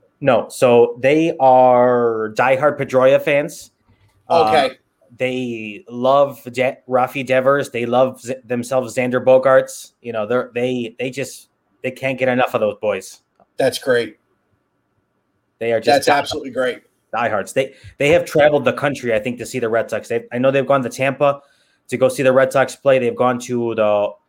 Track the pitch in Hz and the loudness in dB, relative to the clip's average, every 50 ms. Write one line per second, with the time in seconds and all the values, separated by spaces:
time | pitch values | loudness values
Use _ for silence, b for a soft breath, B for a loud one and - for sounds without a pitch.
0 | _ _ _ - 147 135 120 104 - - - - 139 123 120 117 120 120 120 123 | _ _ _ -4 0 0 0 0 0 -4 -2 2 4 4 6 6 4 4 2 0
1 | 120 135 151 156 165 165 - - 131 131 127 127 127 127 123 123 123 127 123 123 | 0 2 2 2 2 0 0 2 4 4 6 6 6 6 6 4 4 4 2 2
2 | 120 117 113 110 110 107 107 131 123 127 135 127 147 147 143 - 135 - 131 127 | 0 0 -2 -2 -6 -4 -2 0 0 2 2 2 0 0 0 -2 -4 -2 2 2
3 | 131 135 139 143 - 160 143 143 147 170 - - - - _ _ _ _ _ _ | 4 4 4 2 2 0 -2 -2 -2 -4 -8 -16 -20 -20 _ _ _ _ _ _
4 | _ _ _ _ _ - - - 95 110 113 143 135 127 - _ _ _ _ _ | _ _ _ _ _ 0 2 2 4 4 2 2 2 0 -4 _ _ _ _ _
5 | _ _ 120 117 127 127 127 127 127 120 117 110 110 107 104 98 - - 123 123 | _ _ _ -6 -4 -4 -4 -4 -6 -6 -8 -8 -10 -12 -14 -16 -16 -14 -8 -2
6 | 123 131 139 143 143 135 135 - - 127 117 127 123 131 135 - _ - 127 123 | 0 2 4 4 2 2 -2 -8 -16 -8 -4 -2 -2 -2 -4 -6 _ -2 0 0
7 | 127 123 - 143 127 123 131 131 123 135 139 143 131 - - 113 120 117 120 127 | 0 -2 -4 -6 -4 0 0 2 2 2 0 0 -2 -4 -6 -6 -4 0 0 2
8 | 131 127 127 - - 117 131 - - 110 123 120 120 - 135 131 123 113 110 131 | 2 0 -2 -6 -10 -10 -10 -10 -8 -8 -6 -6 -4 -4 -4 -4 -4 -4 -4 -4
9 | 123 127 123 127 - 131 131 131 131 135 131 135 131 131 - - - - _ _ | -2 -2 -2 0 4 4 4 4 6 4 4 4 2 0 -6 -16 -20 -20 _ _
10 | - 120 113 110 104 104 120 127 120 123 110 120 123 127 127 123 117 110 - - | -12 -8 -6 -6 -4 -2 -2 -4 -4 -6 -6 -4 -4 -2 -4 -4 -6 -8 -8 -10
11 | 123 135 127 139 127 120 - - - _ _ _ _ _ _ _ - 127 127 - | -10 -8 -8 -8 -10 -10 -12 -18 -20 _ _ _ _ _ _ _ -10 -10 -8 -6
12 | 135 135 131 120 131 127 123 127 123 117 - 117 110 104 101 - - 104 98 95 | -6 -6 -4 -2 -2 0 0 0 0 0 0 0 -2 -2 -2 -2 -4 -4 -4 -4
13 | - - - - _ _ _ _ _ _ _ - 139 127 - - - - 123 120 | -6 -12 -20 -20 _ _ _ _ _ _ _ -2 -2 -2 -2 -2 -2 -2 0 0
14 | 113 110 - _ _ _ _ _ _ _ _ _ _ _ _ _ _ _ _ _ | -2 -4 -10 _ _ _ _ _ _ _ _ _ _ _ _ _ _ _ _ _
15 | _ _ _ _ _ _ _ _ _ _ _ - 113 117 117 110 110 117 117 139 | _ _ _ _ _ _ _ _ _ _ _ -8 -4 -2 -2 0 2 2 2 2
16 | - - - 143 - - 156 147 139 135 113 127 127 127 113 - _ _ _ _ | 2 2 0 0 -2 -4 -8 -10 -10 -8 -6 -4 -4 -4 -6 -8 _ _ _ _
17 | _ _ - 110 120 110 107 101 95 - - 180 - - b b b b b - | _ _ -6 -4 -2 -2 -2 -4 -6 -4 -4 -4 -4 -4 b b b b b -2
18 | 139 147 165 175 170 - - 156 143 151 147 143 123 123 120 - 139 147 135 - | 2 2 2 2 2 0 2 2 4 4 4 2 0 -2 -2 -2 -2 -4 -4 -4
19 | - 120 110 107 107 127 120 120 113 - - 127 117 110 110 113 107 - 113 104 | -4 -2 -2 -2 -2 -4 -8 -8 -10 -10 -6 -6 -4 -2 -2 -2 -2 -4 -6 -8
20 | - - 117 117 117 - 120 123 127 135 135 139 131 131 139 135 123 113 - - | -6 -6 -6 -6 -6 -6 -4 0 0 2 2 2 2 2 0 0 0 -4 -4 -4
21 | 131 135 131 135 147 143 139 b b b b b b b b b _ - 127 120 | -4 -2 0 0 0 0 0 b b b b b b b b b _ -10 -2 0
22 | 131 127 127 - 135 131 127 135 131 131 - 139 127 123 - - - 139 135 131 | 0 0 2 2 2 2 4 4 4 2 2 0 0 0 -4 -2 2 2 2 2
23 | 120 120 110 - 123 123 123 120 123 - 123 120 120 117 113 110 107 104 104 104 | 2 0 0 0 0 0 0 -2 -6 -6 -4 -4 -4 -2 0 0 2 2 2 0
24 | 101 101 - - _ | 0 -2 -6 -10 _